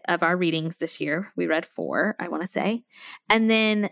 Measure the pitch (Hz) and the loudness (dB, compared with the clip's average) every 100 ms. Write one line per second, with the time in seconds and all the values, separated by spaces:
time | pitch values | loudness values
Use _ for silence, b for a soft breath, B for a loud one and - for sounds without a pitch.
0 | - 175 170 180 175 160 160 - 165 - | -2 0 2 2 2 0 -2 -6 -8 -6
1 | 151 156 208 - 170 160 165 - - 87 | -4 -4 -4 -4 -2 -2 -2 -8 -4 -2
2 | 185 - 175 156 180 - 190 233 - B | -2 -2 -6 -6 -4 -2 -2 -2 -8 B
3 | B B - 220 220 220 220 214 202 | B B 2 4 6 4 4 2 0